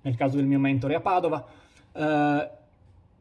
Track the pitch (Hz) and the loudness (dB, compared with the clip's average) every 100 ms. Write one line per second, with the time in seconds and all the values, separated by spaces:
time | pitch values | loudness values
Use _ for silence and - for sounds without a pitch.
0 | 143 120 139 139 139 139 139 135 135 165 | -6 -2 0 0 2 2 2 0 0 -2
1 | 196 180 175 151 - - - _ _ - | 0 0 0 -4 -8 -20 -20 _ _ -4
2 | 151 151 147 147 - - _ _ - - | -2 2 2 0 -2 -10 _ _ -20 -20
3 | _ _ | _ _